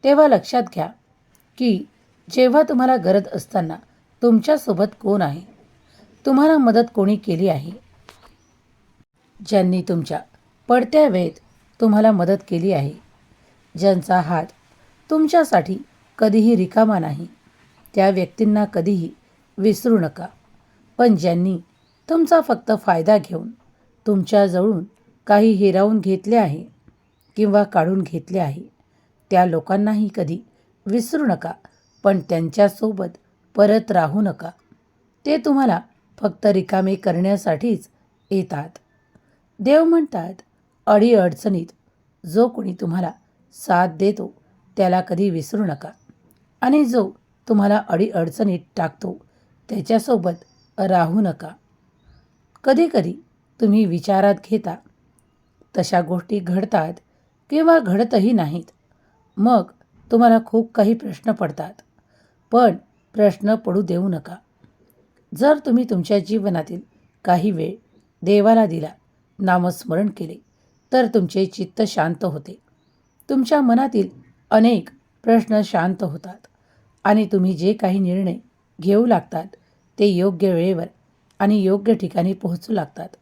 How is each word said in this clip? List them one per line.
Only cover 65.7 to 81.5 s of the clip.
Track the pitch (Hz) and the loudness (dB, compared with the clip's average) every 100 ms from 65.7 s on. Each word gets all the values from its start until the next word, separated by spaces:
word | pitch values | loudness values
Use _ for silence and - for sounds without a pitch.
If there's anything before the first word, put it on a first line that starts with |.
| 240 247 | 0 0
तुमच्या | 190 156 202 | -4 0 -2
जीवनातील | 190 220 196 170 156 170 - _ _ _ | 0 -4 -2 -4 -6 -14 -16 _ _ _
काही | - 180 202 | -2 0 0
वेळ | 170 160 208 _ _ _ _ | -2 -6 -10 _ _ _ _
देवाला | 175 208 208 226 208 | 0 4 4 4 2
दिला, | 160 151 - _ _ _ - | -2 -10 -14 _ _ _ -6
नामस्मरण | 190 180 175 175 - 165 208 - | 0 0 0 -6 -6 -4 -4 -6
केले, | 160 175 _ _ _ _ _ | -14 -16 _ _ _ _ _
तर | 254 233 | 0 2
तुमचे | 233 175 190 190 | 0 -2 -2 -4
चित्त | - 180 - | -6 -10 -4
शांत | 220 - 160 170 185 | -4 -2 -4 -4 -6
होते. | 147 143 196 _ _ _ _ _ _ - | -8 -14 -20 _ _ _ _ _ _ -4
तुमच्या | 269 240 294 | -2 2 2
मनातील | 254 233 269 233 185 - _ _ _ | 2 2 0 -2 -4 -8 _ _ _
अनेक | 220 226 214 - _ _ _ | 2 4 2 -4 _ _ _
प्रश्न | - 226 226 214 | 0 0 2 -2
शांत | 196 165 175 185 | 0 -2 -2 -4
होतात | 180 156 185 185 _ _ _ _ _ _ | -8 -8 -16 -20 _ _ _ _ _ _
आणि | 196 208 208 | 0 0 2
तुम्ही | 196 185 | 0 0
जे | 165 180 | 0 -2
काही | 214 190 196 | -2 -2 -2
निर्णय | 185 185 190 180 _ _ _ - | -2 -2 -4 -6 _ _ _ -6
घेऊ | 170 202 240 | 0 2 4
लागतात, | 190 - 165 185 - _ _ _ - | 0 0 -12 -12 -20 _ _ _ 0
ते | 208 | 0
योग्य | 175 190 175 190 | 2 0 0 0
वेळेवर | 170 175 175 170 _ _ _ _ _ | 0 0 -4 -8 _ _ _ _ _
आणि | 202 | 0